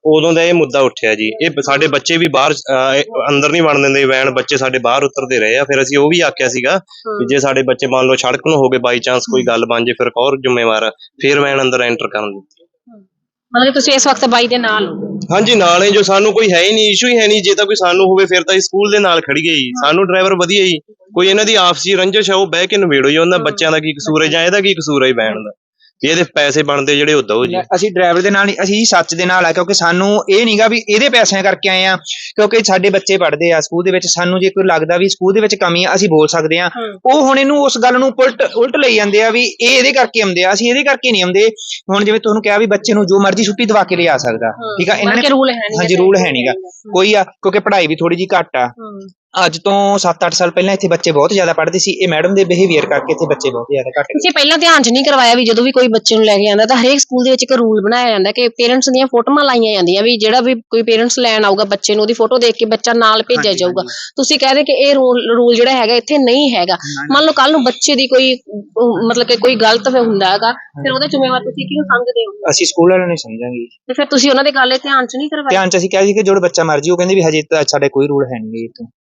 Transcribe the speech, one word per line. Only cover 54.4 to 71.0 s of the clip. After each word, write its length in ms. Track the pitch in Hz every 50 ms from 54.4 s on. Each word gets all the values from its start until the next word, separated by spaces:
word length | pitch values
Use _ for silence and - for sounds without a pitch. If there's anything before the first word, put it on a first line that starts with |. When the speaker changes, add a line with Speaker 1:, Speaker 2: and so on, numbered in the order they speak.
| 277 294 320
Speaker 2:
ਧਿਆਨ 240 | 320 330 330 330 294
'ਚ 80 | 247 233
ਨਹੀਂ 140 | 233 262 269
ਕਰਵਾਇਆ 300 | 294 285 262 247 233 240
ਵੀ 120 | 247 247
ਜਦੋਂ 180 | 220 226 226 240
ਵੀ 80 | 269
ਕੋਈ 160 | 262 254 254
ਬੱਚੇ 280 | 247 220 220 - - 226
ਨੂੰ 100 | 220 220
ਲੈ 120 | 214 202
ਕੇ 120 | 196 208 214
ਆਉਂਦਾ 160 | 202 208 220
ਤਾਂ 120 | 220 262
ਹਰੇਕ 220 | 247 233 254 285 277
ਸਕੂਲ 240 | - _ 262 247 247
ਦੇ 80 | 262
ਵਿੱਚ 120 | 262 247 254
ਇੱਕ 80 | -
ਰੂਲ 320 | 269 240 240 220 220 214 196
ਬਣਾਇਆ 260 | 208 240 247 247 240
ਜਾਂਦਾ 220 | 220 196 185 196
ਕਿ 180 | 214 247 247 233
ਪੇਰੈਂਟਸ 400 | 233 - 240 233 254 262 254 277
ਦੀਆਂ 180 | 254 254 269
ਫੋਟੋਆਂ 380 | 254 - 233 226 - 285 294 285
ਲਾਈਆਂ 280 | 277 254 240 226 220 214
ਜਾਂਦੀਆਂ 300 | 196 175 170 180 196 214
ਵੀ 140 | 240 247
ਜਿਹੜਾ 240 | 214 214 214 226 254
ਵੀ 140 | 240 254 262
ਕੋਈ 260 | 233 - _ - 226
ਪੇਰੈਂਟਸ 380 | 226 233 226 220 233 240 - -
ਲੈਣ 260 | 247 233 220 220 214
ਆਊਗਾ 180 | 202 196 202 214
ਬੱਚੇ 320 | 196 202 202 - - 214
ਨੂੰ, 60 | 214
ਉਹਦੀ 120 | 214 214 233
ਫੋਟੋ 240 | - 226 220 254
ਦੇਖ 180 | 254 240 233 220 -
ਕੇ 60 | 226
ਬੱਚਾ 280 | 214 226 214 - 233 233
ਨਾਲ 300 | 233 233 220 220 220 214
ਭੇਜਿਆ 260 | - 247 247 233 208
Speaker 3:
ਹਾਂਜੀ, 80 | 185
Speaker 2:
ਜਾਊਗਾ। 240 | 165 180 180 180 190
Speaker 3:
ਹਾਂਜੀ। 300 | 190 185 - - - - _
Speaker 2:
ਤੁਸੀਂ 240 | - 269 - 302 277
ਕਹਿ 140 | 269 262 269
ਰਹੇ 100 | 285 294
ਕਿ 80 | 277
ਇਹ 240 | 277 254 269 277 285
ਰੂਲ, 420 | 277 262 254 247 247 220 226 233
ਰੂਲ 180 | 240 240 240 240
ਜਿਹੜਾ 160 | 226 240 262
ਹੈਗਾ 220 | 269 254 233 214 240
ਇੱਥੇ 220 | 240 233 - 302
ਨਹੀਂ 380 | 294 262 240 240 277 294 269 233
ਹੈਗਾ। 180 | 196 175 180 180
Speaker 3:
ਨਹੀਂ। 420 | - - 143 143 139 143 - 262
Speaker 2:
ਮੰਨ 100 | 285 311
ਲਓ 60 | 320
ਕੱਲ੍ਹ 200 | 302 285 262 277
ਨੂੰ 120 | 311 311 240
ਬੱਚੇ 320 | 254 247 - - - 285
ਦੀ 120 | 247 269
ਕੋਈ, 280 | 254 262 254 262 262 254 247 _ - 208 208 190 - _
ਉਹ, 320 | - 247 240 220 175 226 226
ਮਤਲਬ 180 | 233 247 233
ਕਿ 80 | - 185
ਕੋਈ 200 | - 247 247 262
ਗਲਤ 320 | 214 226 214 226 233 208
ਹੁੰਦਾ 380 | 269 254 254 240 226 214 196 190
ਹੈਗਾ, 260 | 185 196 202 226 233
ਫਿਰ 260 | 247 - - - _
Speaker 3:
ਹਾਂਜੀ। 120 | 143 254 269
Speaker 2:
ਉਹਦਾ 180 | 262 262